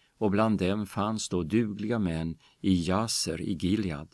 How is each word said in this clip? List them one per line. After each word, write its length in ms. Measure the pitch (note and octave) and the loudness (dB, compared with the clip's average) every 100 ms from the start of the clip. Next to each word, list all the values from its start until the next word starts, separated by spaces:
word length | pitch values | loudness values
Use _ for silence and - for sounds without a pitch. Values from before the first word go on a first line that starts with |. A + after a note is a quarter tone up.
| _ _ | _ _
och 120 | G#2+ | 2
bland 280 | G2+ A2 G2+ | 4 4 2
dem 280 | F2+ G#2 G2+ | 2 0 -4
fanns 420 | G#2 G#2 G#2+ - | -4 -2 -2 -2
då 140 | F#2 | -2
dugliga 560 | D#2+ G#2+ A2 G#2 G#2+ A#2 | 0 0 0 -2 -2 0
män 400 | F#2 D#2+ E2 - _ _ | 0 0 -4 -8 _ _
i 280 | G2 F#2 E2 | 2 2 4
Jaser 520 | F#2+ A#2 - - E2 | 0 0 -2 -2 -4
i 120 | F#2+ | -4
Gilead. 560 | E2+ F2 G#2+ G2 D2 D#2 | -2 0 0 0 -4 -10